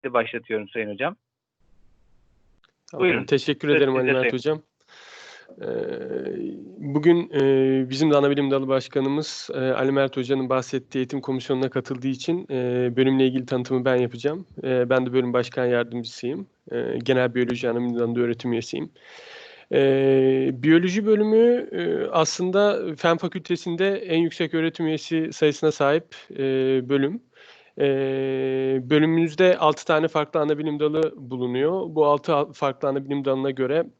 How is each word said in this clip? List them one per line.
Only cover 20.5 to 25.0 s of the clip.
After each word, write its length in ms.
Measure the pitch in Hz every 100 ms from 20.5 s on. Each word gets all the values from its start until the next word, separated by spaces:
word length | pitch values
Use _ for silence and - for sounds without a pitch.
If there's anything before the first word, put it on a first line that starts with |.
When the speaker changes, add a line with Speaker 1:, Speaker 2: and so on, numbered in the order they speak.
Speaker 2:
biyoloji 540 | 127 143 165 180 196 208
bölümü, 640 | 214 214 220 240 247 -
e, 340 | 180 170 156 -
aslında 840 | 170 156 - 180 190 208 196 185 151
Fen 200 | 170 170
Fakültesi'nde 800 | 175 185 - 175 180 170 190 196
en 220 | 190 165
yüksek 360 | 165 - 165
öğretim 320 | 165 160 165 160
üyesi 460 | 156